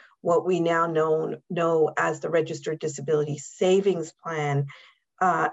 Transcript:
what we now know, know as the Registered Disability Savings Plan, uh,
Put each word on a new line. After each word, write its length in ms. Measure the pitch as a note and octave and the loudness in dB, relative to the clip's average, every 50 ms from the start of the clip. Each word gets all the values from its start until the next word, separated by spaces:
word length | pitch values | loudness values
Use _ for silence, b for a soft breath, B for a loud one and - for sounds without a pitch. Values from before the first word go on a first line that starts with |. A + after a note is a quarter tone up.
| B B B B | B B B B
what 220 | - E3+ E3+ D#3+ E3 | -2 0 0 2 2
we 160 | F3+ F#3 E3+ | 2 0 2
now 280 | E3 E3+ E3+ E3 E3 E3+ | 2 2 2 2 0 0
know, 480 | E3 D#3 D#3 D#3+ D#3 D#3 D#3 C#3+ - - - _ | 0 0 2 2 2 0 0 -4 -6 -10 -10 _
know 420 | F3+ E3+ E3+ E3 E3 D#3+ D#3 D3 - - | -4 -2 0 2 4 4 2 2 2 0
as 200 | E3 E3 D#3 - | -2 -2 -2 -4
the 120 | - D#3 | -4 -2
Registered 480 | E3 E3 D#3+ E3 D#3+ C#3 - E3+ D#3 D#3 | 0 0 0 0 -6 -8 -6 -8 -6 -6
Disability 580 | - D3+ - - C#3+ D3 D#3 D3+ D3 D3+ D3 C#3+ | -6 -8 -8 -8 -2 0 0 0 0 -2 -4 -8
Savings 760 | - - - - F#3+ F#3 F#3 G3 G3 G3+ F3+ E3 D#3 D#3 - _ _ | -10 -16 -6 -2 2 4 4 4 4 2 0 0 -4 -8 -12 _ _
Plan, 420 | E3 D#3+ D#3 D3 C#3+ C#3 C#3 C#3+ C#3 B B B B B B B _ _ _ | -8 -6 -4 -2 0 0 0 0 -2 B B B B B B B _ _ _
uh, 280 | F#3 F#3 E3+ D#3+ D#3+ - | 0 2 2 2 0 -2